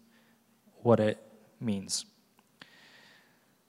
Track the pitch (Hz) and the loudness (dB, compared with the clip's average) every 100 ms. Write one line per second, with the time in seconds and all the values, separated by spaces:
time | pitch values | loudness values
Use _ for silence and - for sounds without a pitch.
0 | _ _ _ _ _ _ _ - 117 107 | _ _ _ _ _ _ _ -2 2 4
1 | 107 - - - - - 120 98 92 - | 2 -2 -10 -20 -20 -10 -6 -6 -6 -8
2 | - _ _ _ _ - - - - - | -10 _ _ _ _ -20 -20 -20 -20 -20
3 | - - _ _ _ _ | -20 -20 _ _ _ _